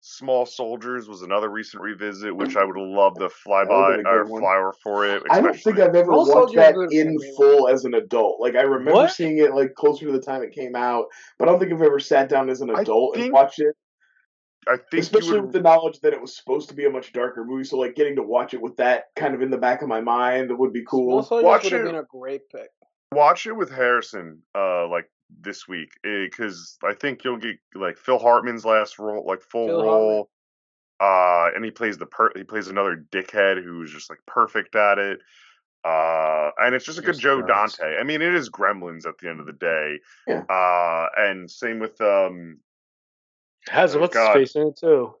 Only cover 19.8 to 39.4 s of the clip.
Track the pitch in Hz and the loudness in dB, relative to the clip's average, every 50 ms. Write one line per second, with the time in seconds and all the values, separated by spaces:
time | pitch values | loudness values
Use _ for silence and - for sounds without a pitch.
19.8 | 147 135 113 110 113 120 120 123 123 123 127 131 131 123 123 123 131 127 120 120 | -4 -6 -6 -4 -2 -2 0 0 0 0 0 -2 -2 -4 -2 -2 -2 -2 -2 -6
20.8 | 117 - - 135 127 123 127 135 139 - 233 233 226 170 190 214 - 196 185 240 | -8 -4 -2 -2 0 2 0 0 0 0 0 2 4 6 4 4 2 0 -2 -2
21.8 | 226 - 165 160 147 _ _ 131 127 131 139 139 _ _ _ 120 110 - _ _ | -4 -4 -6 -8 -12 _ _ -16 -12 -12 -12 -12 _ _ _ -18 -18 -18 _ _
22.8 | _ _ _ _ _ _ - 147 147 - 180 175 - 220 220 226 190 - 135 131 | _ _ _ _ _ _ 2 4 6 6 4 2 -2 -10 -6 -6 -6 -8 -4 -2
23.8 | 127 123 123 120 107 - - 104 87 82 78 80 _ _ _ 101 98 95 90 87 | 0 0 0 0 -2 -6 -12 -14 -14 -14 -18 -20 _ _ _ -4 -2 -2 -2 -2
24.8 | 85 85 87 85 82 _ _ _ _ _ _ _ 82 95 101 - - _ 92 87 | -2 -2 -4 -6 -8 _ _ _ _ _ _ _ -16 -14 -14 -14 -14 _ -12 -12
25.8 | 78 73 _ _ _ 98 104 101 95 90 - - 117 107 92 85 87 - - _ | -12 -14 _ _ _ -8 -8 -6 -8 -8 -10 -10 -10 -10 -10 -14 -20 -20 -20 _
26.8 | - 95 104 _ - 143 131 - - 127 123 113 113 117 - _ _ _ _ 95 | -6 -6 -6 _ -6 -8 -8 -8 -8 -8 -8 -8 -8 -12 -12 _ _ _ _ -8
27.8 | 95 90 82 _ _ - 131 120 110 117 120 120 113 123 117 117 110 113 110 110 | -8 -8 -8 _ _ -2 -2 2 4 4 4 4 2 -2 -10 -6 -2 0 2 2
28.8 | 107 104 - - 104 107 104 107 - - 95 95 _ _ - 117 117 113 104 107 | 0 -2 -8 -12 -10 -8 -8 -8 -6 -6 -6 -6 _ _ -6 -4 -4 -2 -2 0
29.8 | 110 110 110 110 110 110 107 107 104 _ _ _ _ _ _ _ _ _ _ _ | 0 2 2 2 2 2 0 -2 -4 _ _ _ _ _ _ _ _ _ _ _
30.8 | _ _ _ _ 95 98 92 92 90 90 87 87 85 85 - 98 113 110 107 - | _ _ _ _ 2 2 4 4 4 4 4 2 2 0 -2 -4 -8 -10 -8 -6
31.8 | 117 110 104 80 87 80 _ - 113 110 - 95 98 _ 110 110 101 92 95 98 | -6 -6 -6 -8 -14 -18 _ -2 -2 -2 -2 -6 -16 _ -10 -10 -8 -6 -4 -2
32.8 | 98 98 87 82 76 76 - 95 92 - - 107 98 98 95 92 90 87 85 85 | -2 -2 -4 -6 -10 _ -8 -8 -8 -6 -2 0 2 2 0 -2 -6 -12 -14 -14
33.8 | 82 76 76 76 - - 82 _ _ - - 123 117 107 - 110 95 _ - 110 | -14 -14 -16 -18 -18 -20 -20 _ _ -10 -2 -2 -2 0 -2 -8 -8 _ -2 0
34.8 | 104 104 101 98 101 98 95 - _ _ _ _ _ _ _ _ _ _ _ _ | 2 2 2 0 -2 -6 -8 -10 _ _ _ _ _ _ _ _ _ _ _ _
35.8 | _ 85 80 80 82 82 82 80 80 80 78 78 76 73 - - 107 123 127 131 | _ -4 -2 0 0 0 0 0 0 0 0 0 -2 -4 -2 -2 -2 0 0 -2
36.8 | - - 156 170 160 - 160 143 131 147 139 135 117 107 98 98 107 107 - - | -6 -8 -14 -8 -6 -6 -6 -2 0 0 0 0 0 0 0 0 0 -2 -4 -6
37.8 | 85 78 78 85 113 139 156 151 160 170 180 175 139 110 - - 196 190 104 98 | -8 -6 -4 -4 -4 -4 -4 -4 -2 -2 -2 -2 -4 -6 -8 -2 -2 -2 -2 -2
38.8 | 90 87 82 82 78 82 80 _ - 87 82 78 | -8 -14 -14 -12 -12 -14 -14 _ -12 -14 -12 -12